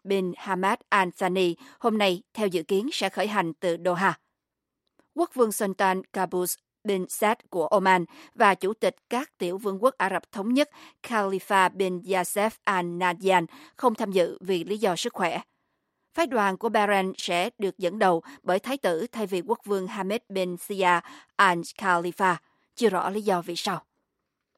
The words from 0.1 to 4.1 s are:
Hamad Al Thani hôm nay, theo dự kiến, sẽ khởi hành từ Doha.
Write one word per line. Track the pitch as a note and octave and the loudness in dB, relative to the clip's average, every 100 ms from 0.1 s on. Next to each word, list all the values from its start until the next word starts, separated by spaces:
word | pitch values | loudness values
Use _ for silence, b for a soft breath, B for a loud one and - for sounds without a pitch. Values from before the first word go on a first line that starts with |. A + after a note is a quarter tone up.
| G3 F#3 E3 | -2 -2 -6
Hamad | G3+ F#3 F#3+ A#3 - | -6 -2 -2 -2 0
Al | G3+ F3+ - | 0 0 -2
Thani | F#3 F#3 F3 E3+ b b | -2 0 0 -2 b b
hôm | A#3+ G#3+ | -2 2
nay, | G3+ F3+ _ | 0 0 _
theo | - G#3 | -4 -2
dự | F3 | -2
kiến, | D#3+ G3 C4 | -2 -2 -2
sẽ | - G3 | -4 -4
khởi | - G3+ | -2 -2
hành | G#3 E3+ | -2 -2
từ | - F3+ E3+ F3 | -2 -4 -2 -2
Doha. | D#3 F#3+ | 0 0